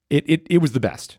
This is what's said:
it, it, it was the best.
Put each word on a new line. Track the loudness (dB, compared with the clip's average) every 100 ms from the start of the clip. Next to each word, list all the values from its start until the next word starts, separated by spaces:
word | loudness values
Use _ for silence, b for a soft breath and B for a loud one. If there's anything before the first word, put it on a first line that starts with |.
| -4
it, | -2 0
it, | -2 2
it | 2
was | 2
the | 0
best. | -4 -6 -16